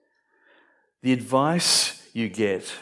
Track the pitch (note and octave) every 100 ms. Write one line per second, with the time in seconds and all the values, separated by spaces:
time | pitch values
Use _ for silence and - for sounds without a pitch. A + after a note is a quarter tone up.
0 | _ _ _ _ _ _ _ _ _ _
1 | B2+ B2+ G#2+ C3 D3 F3 - - - -
2 | - A2+ A2 F#2+ G#2 F#2 - -